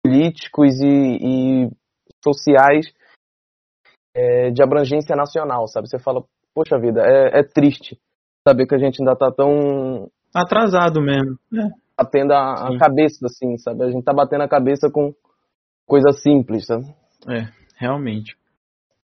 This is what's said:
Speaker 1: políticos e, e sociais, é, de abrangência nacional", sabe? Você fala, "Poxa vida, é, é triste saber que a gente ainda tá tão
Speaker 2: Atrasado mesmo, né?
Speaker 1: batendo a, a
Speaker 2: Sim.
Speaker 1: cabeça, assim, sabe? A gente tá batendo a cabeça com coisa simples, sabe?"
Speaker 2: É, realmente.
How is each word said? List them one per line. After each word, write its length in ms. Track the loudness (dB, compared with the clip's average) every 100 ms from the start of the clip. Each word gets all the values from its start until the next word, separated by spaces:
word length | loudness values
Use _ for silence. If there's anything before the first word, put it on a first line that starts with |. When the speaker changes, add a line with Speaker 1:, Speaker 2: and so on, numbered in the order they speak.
Speaker 1:
políticos 800 | -2 0 0 -4 -10 2 2 2
e, 380 | 0 2 0 -2
e 500 | -4 -2 0 -2 -2 -8 _ _ _ _
sociais, 680 | -4 -2 2 4 6 2 -2 _ _ _ _ _ _ _ _ _ _ _ _ -2
é, 340 | 2 2 0
de 100 | 2
abrangência 500 | 2 2 0 -2 -2
nacional", 540 | -4 -4 -4 -4 -6 -6
sabe? 200 | -8 -8
Você 120 | -8
fala, 240 | -6 -6 -8 _ _
"Poxa 240 | -6 -2 0
vida, 260 | 0 0
é, 360 | 4 4 4 2
é 40 |
triste 520 | 0 2 2 0 -16 -20 _ _ _ _
saber 220 | 2 2 2
que 80 |
a 40 | 0
gente 220 | -2 -2
ainda 140 | -2
tá 160 | 0 -2
tão 800 | 0 0 0 -2 -4 -6 -10 -14 _ _
Speaker 2:
Atrasado 680 | -4 0 0 2 2 0 0
mesmo, 380 | 0 -2 -4 -8 -10
né? 200 | -6 -6 -10 _ -6
Speaker 1:
batendo 360 | -2 0 2
a, 360 | 0 0 -6 -6
a 40 |
Speaker 2:
Sim. 60 | 0
Speaker 1:
cabeça, 480 | 2 4 0 -2 -10
assim, 300 | -8 -8 -6
sabe? 260 | -8 -6
A 60 | -4
gente 140 | -4
tá 80 | -2
batendo 300 | 0 0 -2
a 60 | -2
cabeça 420 | 0 0 0 -2
com 240 | -2 -4 -8 _ _ _ _ _ _ 0
coisa 260 | 4 4
simples, 540 | 2 2 2 0 -6 -4
sabe?" 180 | -6 -8 _ _ _ -10
Speaker 2:
É, 200 | -8 -10 _ _ -10
realmente. 600 | -8 -6 -6 -8 -12 -20 _ _ _ _ _ _ _